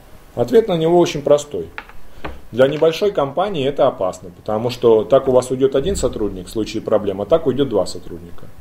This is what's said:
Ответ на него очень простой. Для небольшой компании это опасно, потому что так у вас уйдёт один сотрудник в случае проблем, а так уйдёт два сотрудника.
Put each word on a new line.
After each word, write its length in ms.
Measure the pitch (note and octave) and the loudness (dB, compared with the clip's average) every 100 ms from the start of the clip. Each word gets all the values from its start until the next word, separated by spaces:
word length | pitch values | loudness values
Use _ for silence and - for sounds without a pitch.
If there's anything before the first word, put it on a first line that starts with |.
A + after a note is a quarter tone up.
| - - - | -20 -20 -10
Ответ 340 | - B2 A3+ A3+ | -4 2 4 4
на 100 | E3+ | 0
него 200 | D#3+ F3 | 4 4
очень 220 | E3 D3+ | 4 0
простой. 480 | C#3 D3 - G2 - - - - - - - - - | 2 2 2 -8 -10 -12 -14 -12 -12 -10 -10 -10 -6
Для 140 | A2+ C3+ | 2 2
небольшой 460 | D3+ D#3+ E3 G#3 | 4 0 2 -2
компании 560 | G3 C#3 C3 G3+ E3+ C3 | 0 -2 -2 -4 -2 -2
это 180 | C#3+ C3+ | 2 0
опасно, 440 | - F#2 - F2+ | 2 -4 -6 -16
потому 360 | - - G#2+ A#2+ | -14 -6 -4 -4
что 340 | A#2+ A#2 A2 | 2 4 6
так 240 | G#2 C3+ C3 | 6 2 4
у 40 | |
вас 180 | B2+ B2 | 2 2
уйдёт 260 | C3 C3+ C3+ | 0 2 2
один 200 | E3 F#3+ | -2 -2
сотрудник 500 | B2+ A#2 G#2 F#2 F2+ | -2 -2 -6 -6 -8
в 40 | |
случае 300 | A2+ G#2 A2 | -6 -6 -6
проблем, 400 | - A2 G2+ G2 | 0 0 0 -4
а 60 | G2+ | 0
так 200 | E3 C#3+ | 2 2
уйдёт 220 | B2+ C#3 | 0 0
два 160 | G#2 | 0
сотрудника. 640 | F2+ F2+ - E2+ E2+ - - - | -2 -6 -12 -14 -12 -12 -12 -14